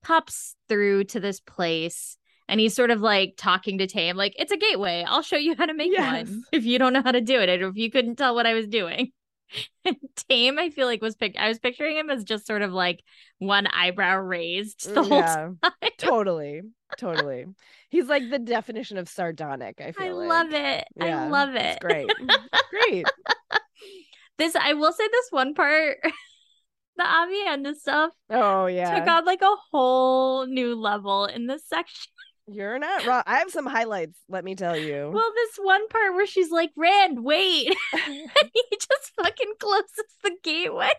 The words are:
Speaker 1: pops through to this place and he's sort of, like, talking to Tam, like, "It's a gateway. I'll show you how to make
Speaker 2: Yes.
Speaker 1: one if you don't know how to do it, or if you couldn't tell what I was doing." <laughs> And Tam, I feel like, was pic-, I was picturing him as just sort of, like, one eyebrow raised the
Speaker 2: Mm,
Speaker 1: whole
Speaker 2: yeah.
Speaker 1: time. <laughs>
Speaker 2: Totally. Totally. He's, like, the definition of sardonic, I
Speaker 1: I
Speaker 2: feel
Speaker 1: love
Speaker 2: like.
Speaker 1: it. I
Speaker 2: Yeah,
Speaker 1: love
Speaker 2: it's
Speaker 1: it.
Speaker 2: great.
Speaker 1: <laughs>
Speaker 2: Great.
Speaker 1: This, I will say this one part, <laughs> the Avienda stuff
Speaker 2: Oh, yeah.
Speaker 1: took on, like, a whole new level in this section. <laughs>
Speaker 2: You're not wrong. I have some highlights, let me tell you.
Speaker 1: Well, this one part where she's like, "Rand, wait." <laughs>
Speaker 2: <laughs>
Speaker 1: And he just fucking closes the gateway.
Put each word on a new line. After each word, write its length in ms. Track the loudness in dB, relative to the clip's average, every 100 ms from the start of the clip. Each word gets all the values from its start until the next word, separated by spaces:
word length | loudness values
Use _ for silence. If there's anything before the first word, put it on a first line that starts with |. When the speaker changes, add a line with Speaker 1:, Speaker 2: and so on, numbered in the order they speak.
Speaker 1:
pops 540 | 2 2 2 -14 -14 -18 _
through 360 | 2 4 2
to 160 | 0 -4
this 180 | -6 -6
place 760 | -12 -4 -2 0 -4 -8 -14 -18 _ _ -4
and 100 | 2
he's 140 | 2
sort 160 | 4 2
of, 100 | 4
like, 340 | 4 2 2 -2
talking 400 | 0 0 0 -4
to 80 | -2
Tam, 300 | -2 -2 0
like, 180 | -2 -2
"It's 140 | -4
a 60 | 0
gateway. 460 | 0 0 -2 -2 0
I'll 140 | -2
show 140 | 0 0
you 160 | 0 0
how 80 |
to 80 | -2
make 200 | 0 0
Speaker 2:
Yes. 340 | 0 0 -2 -6
Speaker 1:
one 140 | -10 -2
if 120 | -2 2
you 120 | 4
don't 140 | 4
know 80 | 4
how 100 | 2
to 80 | 0
do 200 | 2 2
it, 80 | 4 2
or 60 | 0
if 80 | -2
you 120 | 0
couldn't 260 | 0 0 0
tell 180 | 0
what 120 | 2 2
I 60 |
was 140 | 0 0
doing." 460 | -2 -2 -4 -6 _ _ _ _
<laughs> 360 | -14 -14 _ -4
And 100 | -4 -8 -14 0
Tam, 300 | 2 4 2
I 100 | -4
feel 160 | -2 -2
like, 140 | 0
was 140 | -4
pic-, 220 | -4 -6 -2
I 100 | -2
was 100 | -2
picturing 360 | -4 -4 -4 -2
him 140 | -4
as 140 | -6
just 220 | -4 -8 -4
sort 140 | -4
of, 100 | -2
like, 300 | 0 -2 -2 _ _ -20 _
one 280 | 2 2 2
eyebrow 480 | 2 0 2 0 0
raised 760 | -2 -6 -4 -6 -8 -12 -4
the 100 | 0
Speaker 2:
Mm, 60 | 4
Speaker 1:
whole 100 | 4
Speaker 2:
yeah. 160 | 4 -2
Speaker 1:
time. 220 | -6 -2 -2 -2
<laughs> 180 | -6 -2
Speaker 2:
Totally. 640 | 0 0 0 -2 -6 -10 -14 _ _ -10
Totally. 480 | -4 -2 -2 -6 -10 -18 _ _ _
He's, 160 | -2 0
like, 200 | -2 0
the 100 | -6
definition 580 | -2 -4 -4 -10 -8 -10
of 100 | -10
sardonic, 720 | -6 -6 -6 -8 -8 -10 -12
I 80 | -14
Speaker 1:
I 40 |
Speaker 2:
feel 240 | -8 -8 -6 0
Speaker 1:
love 240 | 0 0
Speaker 2:
like. 100 | -2
Speaker 1:
it. 240 | -4 -4 -8 -6
I 60 | -4
Speaker 2:
Yeah, 220 | -2 0
Speaker 1:
love 220 | 0 0
Speaker 2:
it's 220 | 0 -2 -2
Speaker 1:
it. 40 |
Speaker 2:
great. 300 | -2 -2 0 -4 2 0
Speaker 1:
<laughs> 260 | 2 0 0
Speaker 2:
Great. 360 | 0 2 2 -2 -4 -4 -4 _ -4 -4 _ -20 -20 -20 -20 _ -2
Speaker 1:
This, 200 | 0 2
I 160 | 2
will 180 | 4 2
say 140 | 2 2
this 180 | 2 2
one 240 | 0 0
part, 440 | 2 4 4 2 0
<laughs> 920 | -2 -4 -20 _ _ _ _ _ _ -4
the 80 |
Avienda 680 | 2 2 2 -2 -2 -2 -4 -6
stuff 360 | -2 2 0 _ _
Speaker 2:
Oh, 360 | 2 4 4 2
yeah. 320 | 0 0 0
Speaker 1:
took 100 | 4
on, 160 | 4
like, 180 | 4 4
a 140 | 4 4 -2
whole 720 | 2 4 4 4 4 2 0 -2
new 280 | -2 -2
level 500 | 0 -2 -2 0 0 0
in 200 | -4 -6
this 200 | -6 -4
section. 440 | -6 -6 -14 -20 _
<laughs> 320 | -20 _ -18
Speaker 2:
You're 280 | -10 -6 -6
not 260 | -4 -2 0
wrong. 160 | 0
I 140 | 2 0
have 140 | 0
some 140 | -4 -4
highlights, 520 | -2 -2 -4 -6 -10 _
let 140 | -10
me 120 | -8 -6
tell 200 | -4 -2
you. 360 | -4 -6 -4
Speaker 1:
Well, 160 | 0 0
this 260 | 0 -4 -2
one 240 | 2 2 2
part 260 | 0 0
where 120 | 0 0
she's 240 | 0 0
like, 220 | 0 -2 0
"Rand, 460 | 4 6 4 2
wait." 500 | 0 2 2 2 0 0
<laughs> 40 | -2
Speaker 2:
<laughs> 0 |
Speaker 1:
And 560 | -4 -4 -8 2 2 4
he 100 | 2 -2
just 400 | -4 0 -2 -2 -2
fucking 360 | -2 -2 -8 -6
closes 520 | 0 0 0 -8 -12 _
the 80 | -6 -4
gateway. 480 | -4 -2 -2 0 0